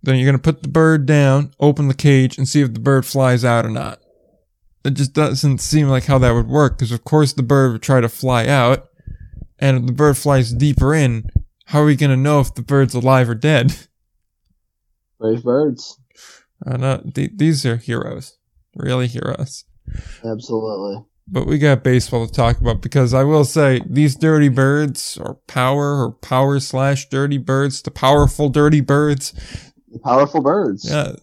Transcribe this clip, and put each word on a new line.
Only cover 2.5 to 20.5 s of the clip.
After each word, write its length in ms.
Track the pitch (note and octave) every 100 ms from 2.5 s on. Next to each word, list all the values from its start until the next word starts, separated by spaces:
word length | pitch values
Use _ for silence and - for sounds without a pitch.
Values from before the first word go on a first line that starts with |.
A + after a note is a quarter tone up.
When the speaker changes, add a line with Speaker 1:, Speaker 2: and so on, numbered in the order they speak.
| D3+
Speaker 1:
if 120 | C3+
the 80 | A2+
bird 240 | A#2+ C3+
flies 400 | B2 C#3 C3 B2
out 200 | B2 A#2 A2
or 40 |
not." 280 | A2 - - _ _ _ _ _ _ _ _
It 60 | C#3
just 180 | C3+ C3+
doesn't 480 | - D3+ C3 D3 C3
seem 280 | - D3+ C#3+
like 160 | C3
how 140 | - C3+
that 160 | B2+
would 140 | A#2 A2+
work, 300 | C#3 C#3 -
'cause 140 | A#2+
of 100 | A#2
course 280 | - D3+ C#3+
the 100 | -
bird 300 | A#2+ C#3 C3
would 100 | A2+
try 180 | - C3+
to 80 | A#2
fly 380 | - C3 B2 A2+
out, 420 | C#3+ B2 C3+ - _ - - - - - _
and 180 | C#3 C3
if 80 | B2
the 60 |
bird 240 | B2 D3+ C#3
flies 340 | D3 C#3 A#2
deeper 400 | A#2+ D3 C3+ C3
in, 360 | D#3 C3+ A2+ - - - _ _
how 160 | D3+
are 40 | D3+
we 100 | C3+
gonna 200 | D3 C3
know 240 | C#3 D3
if 140 | C3
the 80 | -
bird's 320 | A#2 C#3 C3+
alive 340 | B2 C3 C3 A#2+
or 40 | A2+
dead? 380 | C#3+ D3 B2 -
<laughs> 1400 | - _ _ _ _ _ _ _ _ _ _ _ _ _
Speaker 2:
Brave 240 | A2 A#2
birds. 560 | A#2 B2+ D3+ B2 - - _ _ - - _ _ -
Speaker 1:
I 100 | B2+
know, 260 | C3 C3 D#3
th-, 180 | - C#3+ G3+
these 280 | D#3 D3 C3
are 100 | A#2
heroes. 640 | - A#2 - - - _ _ _ _
Really 320 | - - B2+ B2
heroes. 580 | A#2+ - - C3 - _ _ - - - -
Speaker 2:
Absolutely. 800 | A2+ G#2+ -